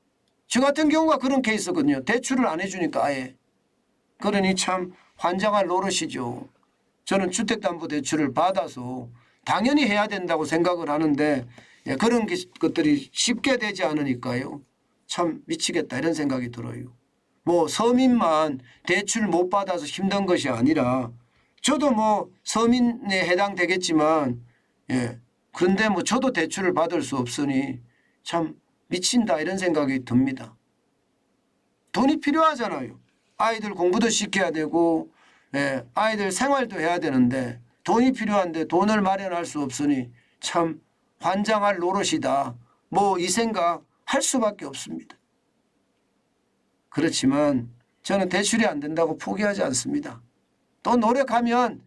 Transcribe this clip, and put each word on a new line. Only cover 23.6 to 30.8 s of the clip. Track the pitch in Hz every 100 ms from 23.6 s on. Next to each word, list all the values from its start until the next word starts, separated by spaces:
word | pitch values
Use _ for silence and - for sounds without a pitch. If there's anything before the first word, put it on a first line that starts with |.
| 170 190 175 156 151 160 135 120 - _ _ _ -
예, | 127 120 - _ _ _
근데 | - 180 196 220
뭐 | 226
저도 | - 247 262
대출을 | 170 160 196 185
받을 | 180 165 170
수 | 120 139
없으니 | 120 - 143 135 139 123 - _ _ _
참 | - 170 160 160 _ _ -
미친다 | 180 180 240 214 156
이런 | 156 190
생각이 | 180 151 139 131
듭니다. | 123 120 135 131 117 - _ _